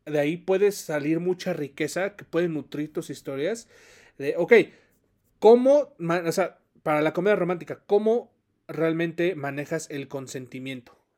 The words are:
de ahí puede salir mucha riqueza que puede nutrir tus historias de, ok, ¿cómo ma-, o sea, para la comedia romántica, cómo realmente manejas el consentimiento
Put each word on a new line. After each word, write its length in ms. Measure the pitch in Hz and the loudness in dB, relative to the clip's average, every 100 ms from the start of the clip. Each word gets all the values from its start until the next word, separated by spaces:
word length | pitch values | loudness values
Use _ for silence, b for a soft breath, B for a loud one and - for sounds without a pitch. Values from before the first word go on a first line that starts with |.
| - | -6
de 140 | 147 | -2
ahí 180 | 147 175 | -2 -2
puede 340 | 175 190 202 | -2 2 2
salir 480 | 196 - 151 143 160 | 0 -6 -4 -2 -2
mucha 320 | 175 180 - | -2 -4 -4
riqueza 640 | 165 143 - 151 - 196 - | -6 -6 -6 -6 -4 -6 -8
que 80 | - | -6
puede 220 | 165 175 | -2 -2
nutrir 460 | 151 127 147 147 | -4 -8 -10 -8
tus 160 | 139 - | -8 -10
historias 580 | 135 - 135 156 226 - b b b b - | -12 -10 -6 -4 -6 -10 b b b b -10
de, 180 | 139 160 | -6 -2
ok, 160 | 170 233 160 b b b _ _ _ - | 6 6 6 b b b _ _ _ 4
¿cómo 560 | 208 240 254 285 277 - | 8 8 8 4 2 -6
ma-, 260 | 165 170 165 | -2 -2 0
o 60 | |
sea, 280 | 160 170 - _ _ | 0 -2 -4 _ _
para 180 | - 151 | -2 0
la 120 | 151 | 0
comedia 220 | - 190 202 | 0 2 2
romántica, 460 | 175 180 156 - - | 0 -4 -8 -12 0
cómo 480 | 208 214 233 - _ _ _ - | 0 2 0 -2 _ _ _ -12
realmente 680 | 151 160 165 170 165 175 165 | -4 -2 -2 -4 -2 -4 -2
manejas 540 | 143 139 147 165 - | -8 -8 -6 -8 -8
el 180 | 147 139 | -12 -10
consentimiento 880 | 139 131 139 127 131 131 131 120 _ _ | -12 -12 -14 -12 -12 -12 -12 -16 _ _